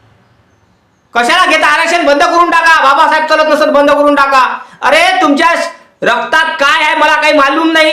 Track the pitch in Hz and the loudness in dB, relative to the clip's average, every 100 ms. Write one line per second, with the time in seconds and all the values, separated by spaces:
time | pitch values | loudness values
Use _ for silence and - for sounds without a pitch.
0 | _ _ _ _ _ _ _ _ _ _ | _ _ _ _ _ _ _ _ _ _
1 | _ 233 240 349 349 311 302 302 330 349 | _ -4 0 0 0 0 0 0 -2 -2
2 | 285 285 339 339 339 330 330 320 269 285 | 0 2 2 2 2 2 2 2 2 2
3 | 302 311 311 311 311 294 294 269 285 294 | 0 0 0 -2 0 0 0 0 0 2
4 | 294 285 277 269 254 - - - - 302 | 0 0 0 0 0 -4 -16 -8 -2 0
5 | 359 370 311 277 330 330 - - _ - | 0 0 0 0 0 -2 -6 -12 _ -8
6 | 185 240 240 311 - - 277 320 311 320 | -4 -4 -2 -2 -2 -2 0 0 -2 0
7 | 302 302 302 294 277 311 330 320 311 | 0 0 0 2 0 0 -2 0 0